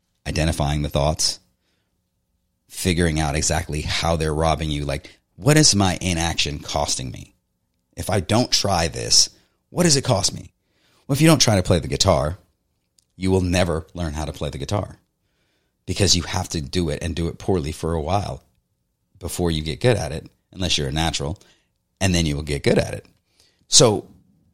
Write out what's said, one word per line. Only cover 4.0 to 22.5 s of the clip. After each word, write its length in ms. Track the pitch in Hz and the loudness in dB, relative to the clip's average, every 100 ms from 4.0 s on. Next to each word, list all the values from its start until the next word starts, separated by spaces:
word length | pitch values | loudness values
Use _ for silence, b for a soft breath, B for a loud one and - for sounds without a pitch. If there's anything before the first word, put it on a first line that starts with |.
| 82 82 | 0 0
they're 180 | 78 | 0
robbing 380 | 76 80 73 78 | 0 0 0 -2
you, 140 | 73 71 | -4 -4
like, 340 | 71 - - _ - | -6 -10 -20 _ -4
what 160 | 98 151 | 2 4
is 160 | 151 | 6
my 240 | 101 95 87 | 4 2 0
inaction 580 | 92 85 82 80 76 73 | -2 0 -2 -2 -4 -6
costing 500 | - 73 73 - 65 | -6 -4 -2 -4 -8
me? 240 | - - _ _ _ _ _ _ - | -12 -16 _ _ _ _ _ _ -12
If 140 | - | -2
I 80 | 107 | -2
don't 320 | 92 107 123 | 0 0 2
try 360 | - 98 90 85 | 0 0 0 0
this, 440 | 60 57 - - b b b b | -2 0 2 2 b b b b
what 120 | 147 | 0
does 120 | 175 139 | 2 2
it 80 | |
cost 320 | 123 104 90 98 | 2 0 0 -4
me? 180 | - _ _ _ _ _ - | -14 _ _ _ _ _ -4
Well, 80 | 139 | 4
if 60 | |
you 40 | 160 | 6
don't 160 | 160 | 6
try 140 | - 104 | 6 4
to 80 | |
play 160 | 90 90 | 4 2
the 80 | - | 2
guitar, 500 | 71 95 78 71 92 _ _ _ _ _ _ _ - | 0 4 4 2 -6 _ _ _ _ _ _ _ -6
you 160 | 95 | 0
will 100 | 95 | 2
never 460 | 90 90 90 78 - 85 | 2 2 2 0 -6 -8
learn 180 | 85 | -6
how 120 | 73 76 | -6 -6
to 80 | |
play 180 | - 76 | -6 -6
the 80 | - | -6
guitar 400 | 71 101 - - _ _ _ _ _ _ _ _ - | -4 -4 -4 -10 _ _ _ _ _ _ _ _ -8
because 280 | 90 95 87 | 0 2 2
you 60 | |
have 260 | - - 90 | 0 -6 -4
to 120 | 85 | -6
do 280 | 69 90 85 | -4 -2 -2
it 120 | 71 | -2
and 140 | 85 78 | -4 -4
do 120 | 85 | -6
it 120 | - | -6
poorly 320 | - 92 73 | -2 -2 -2
for 220 | 80 80 | -6 -4
a 80 | 82 | -4
while 420 | 73 98 80 69 _ _ _ _ _ _ _ - | -2 -2 -4 -10 _ _ _ _ _ _ _ -14
before 320 | 90 - 87 | -10 -2 -2
you 140 | 80 | -2
get 160 | 78 73 | -4 -2
good 180 | 120 104 | 0 0
at 140 | 80 | -2
it, 180 | 76 - _ _ | -8 -12 _ _
unless 260 | 92 90 - | -6 -4 -2
you're 120 | 69 | -2
a 20 | |
natural, 480 | 73 82 - 71 - b b b b _ - | -2 -2 -2 -6 -8 b b b b _ -4
and 140 | 95 | 0
then 140 | 87 80 | 2 0
you 80 | 71 | -2
will 80 | |
get 180 | 73 | -4